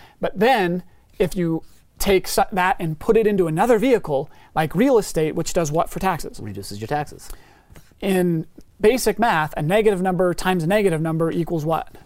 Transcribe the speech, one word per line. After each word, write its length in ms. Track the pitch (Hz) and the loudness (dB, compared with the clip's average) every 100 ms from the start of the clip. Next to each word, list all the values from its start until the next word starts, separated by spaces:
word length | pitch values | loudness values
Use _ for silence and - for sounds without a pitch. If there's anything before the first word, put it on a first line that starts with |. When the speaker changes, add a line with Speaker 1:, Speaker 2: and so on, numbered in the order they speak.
| - _ | -20 _
Speaker 1:
But 180 | 180 185 | -6 0
then, 460 | 226 247 180 180 - - _ - | 4 4 2 -2 -6 -16 _ -4
if 160 | 185 | -2
you 300 | 185 170 160 - - _ - | 0 -2 -2 -6 -18 _ -4
take 300 | 190 190 - | 0 2 2
so-, 160 | - 196 | 0 0
that 240 | 185 180 - | 0 0 0
and 200 | 170 156 | -4 -4
put 160 | - 220 | 2 2
it 100 | 214 | 4
into 220 | 202 170 | 2 2
another 320 | 160 233 220 | 2 2 4
vehicle, 500 | 254 226 147 139 147 - - | 4 2 0 -4 -4 -12 -6
like 220 | 151 160 165 | -2 0 2
real 220 | 269 233 | 4 4
estate, 360 | 185 165 156 | 2 -2 -2
which 200 | - 160 | -2 -2
does 180 | 185 156 | -2 0
what 180 | 156 - | -2 -4
for 100 | 170 | -4
taxes? 420 | 190 165 135 - | -2 -2 -6 -12
Speaker 2:
Reduces 400 | 107 101 98 101 | -12 -12 -12 -10
your 60 | 110 | -6
taxes. 420 | 147 147 - - - - _ _ - - _ | -6 -6 -12 -16 -16 -18 _ _ -20 -20 _
Speaker 1:
In 460 | 202 190 180 165 165 - - - | -2 0 0 0 -4 -14 -20 0
basic 360 | 214 254 220 208 | 2 2 0 0
math, 360 | 233 170 151 - | 2 2 -2 -2
a 60 | |
negative 400 | 151 208 214 190 | 0 2 2 2
number 320 | 190 180 180 | 0 0 0
times 300 | 170 185 185 | 0 0 0
a 40 | 156 | 2
negative 320 | 214 196 160 | 2 2 0
number 320 | 160 160 165 | -2 -2 0
equals 320 | 175 160 170 | -2 -2 -2
what? 320 | 151 156 - - | -2 -4 -4 -14